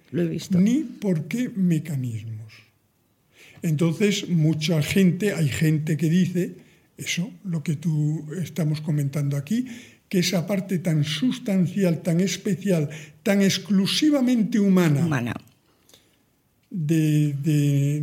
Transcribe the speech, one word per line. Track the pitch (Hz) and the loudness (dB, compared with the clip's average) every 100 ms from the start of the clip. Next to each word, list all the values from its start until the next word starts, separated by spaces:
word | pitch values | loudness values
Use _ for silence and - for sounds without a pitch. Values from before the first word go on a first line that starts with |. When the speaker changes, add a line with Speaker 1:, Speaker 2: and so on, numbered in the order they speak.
| _ | _
Speaker 1:
lo | 131 | -4
he | 175 | -2
visto. | 160 - 180 | -4 0 2
Speaker 2:
ni | 202 262 | 4 2
por | 269 - 208 170 147 | -2 -4 -2 -2 -2
qué | 233 247 | -4 -4
mecanismos. | - 180 160 147 139 127 110 110 110 113 - - _ _ _ _ _ _ _ - - | -2 0 0 -2 -4 -6 -6 -10 -12 -14 -20 -20 _ _ _ _ _ _ _ -20 -8
Entonces, | 175 151 165 156 214 202 - | -2 0 0 2 0 0 0
mucha | 170 151 156 156 165 | 2 2 2 0 0
gente, | 147 196 190 180 208 | 2 4 4 2 0
hay | 165 151 | 0 -2
gente | - 156 156 156 156 | 0 2 2 0 -2
que | 160 | 2
dice | 175 180 180 196 - - _ _ - | 2 2 0 -4 -8 -20 _ _ -14
eso, | - - 196 - | -8 -6 -6 -10
lo | 196 165 | -8 -6
que | 143 147 | -4 -4
tú | 175 156 151 160 151 175 | -2 0 0 -2 -6 -8
estamos | 170 - 156 151 | -8 -4 -2 -2
comentando | 165 147 143 147 143 139 | -2 -2 -2 -2 -2 -4
aquí, | 139 226 254 - - - _ | -2 -4 -4 -10 -20 -20 _
que | 190 | -2
esa | 175 196 160 | 0 0 -2
parte | 202 190 185 | -4 -2 -4
tan | 175 156 | 0 0
sustancial, | 147 - 254 - - 190 170 - 185 156 | 0 0 -2 -2 0 0 0 2 2 2
tan | - 165 | 0 0
especial, | 190 - - 190 202 175 143 - - - | 0 -2 -4 -2 0 0 0 -6 -18 -6
tan | - 202 | 0 4
exclusivamente | 196 - - 190 196 - 302 294 247 247 196 226 | 4 2 0 2 2 2 2 4 2 2 2 2
humana, | 202 185 170 143 | 4 6 4 4
Speaker 1:
Humana. | 170 139 117 - - _ _ _ _ - _ _ _ _ _ _ _ | 2 0 -2 -6 -12 _ _ _ _ -20 _ _ _ _ _ _ _
Speaker 2:
de, | 196 147 165 156 151 151 139 | -6 -2 0 2 2 2 0
de, | 143 147 143 143 139 147 | 0 2 2 2 0 -2